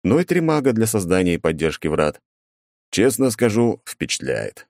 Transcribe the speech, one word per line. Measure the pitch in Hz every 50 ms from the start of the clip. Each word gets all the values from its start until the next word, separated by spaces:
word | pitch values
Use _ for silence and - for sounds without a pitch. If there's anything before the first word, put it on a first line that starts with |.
| -
Ну | 90 120 160
и | 180
три | - 175 175
мага | 165 160 156 151 127 135
для | 117 110 110
создания | 110 113 107 92 85 92 92 92 90 85
и | 78
поддержки | - 80 80 73 80 80 76 - -
врат. | 80 76 76 78 76 - - _ _ _ _ _ _ _ _ _ _ _ _ _ _
Честно | - - 107 135 120 - 135 127
скажу, | 113 - 123 117 101 117 120 117 - - _
впечатляет. | - - _ 78 - - - - 65 64 55 53 50 - - - _